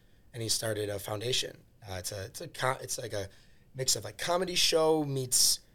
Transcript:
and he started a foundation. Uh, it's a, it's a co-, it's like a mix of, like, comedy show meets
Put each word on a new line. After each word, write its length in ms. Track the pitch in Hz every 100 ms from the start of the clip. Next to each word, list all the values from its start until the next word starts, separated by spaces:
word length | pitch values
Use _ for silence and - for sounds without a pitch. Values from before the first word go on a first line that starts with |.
| _ - -
and 100 | 120
he 60 | 110
started 400 | - 113 107 104
a 100 | 104
foundation. 580 | 107 104 120 131 - - - _ 101
Uh, 60 |
it's 160 | 92 -
a, 140 | 104
it's 160 | 95 -
a 80 | 165
co-, 280 | - 131 131
it's 180 | 123 -
like 140 | 117
a 160 | 104 98 - - - - 127
mix 180 | 131
of, 80 | 113
like, 160 | 101 -
comedy 380 | - 175 180 180
show 480 | - 165 160 160
meets 560 | 143 135 127 - - - -